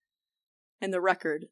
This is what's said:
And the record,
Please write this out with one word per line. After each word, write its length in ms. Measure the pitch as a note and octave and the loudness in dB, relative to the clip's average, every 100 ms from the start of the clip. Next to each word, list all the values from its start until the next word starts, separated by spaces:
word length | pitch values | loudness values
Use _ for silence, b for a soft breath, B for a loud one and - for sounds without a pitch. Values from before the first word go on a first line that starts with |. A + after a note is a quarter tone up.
| _ _ _ _ _ _ _ _ | _ _ _ _ _ _ _ _
And 120 | F#3+ | -4
the 80 | F#3 | 0
record, 460 | F#3 F3+ D#3+ D3+ - | 2 2 0 -2 -4